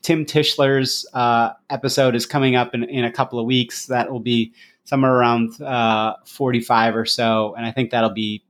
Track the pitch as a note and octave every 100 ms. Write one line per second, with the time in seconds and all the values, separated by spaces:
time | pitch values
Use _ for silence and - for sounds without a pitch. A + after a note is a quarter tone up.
0 | - E3 D3+ D3+ D3 - C#3 C3+ C3 -
1 | - B2+ A#2+ A#2 A2+ - _ C3+ C#3 -
2 | C3 A#2 A2+ C#3+ C3+ B2 A#2+ A#2+ A#2 C3+
3 | A#2+ A#2 C3 A#2+ A#2 B2+ A#2+ - - B2
4 | A2+ B2+ A2+ A#2+ A2+ _ - _ - C#3
5 | C3 B2+ A#2+ A#2+ A2+ A2+ C#3+ B2 A2+ A2
6 | A2 G#2+ - - C3+ A#2+ A#2 A#2 A2+ A2
7 | A2+ - A2+ A2 G#2+ A2+ A#2 A#2+ A#2+ A#2
8 | A2+ G2+ G#2+ G#2+ _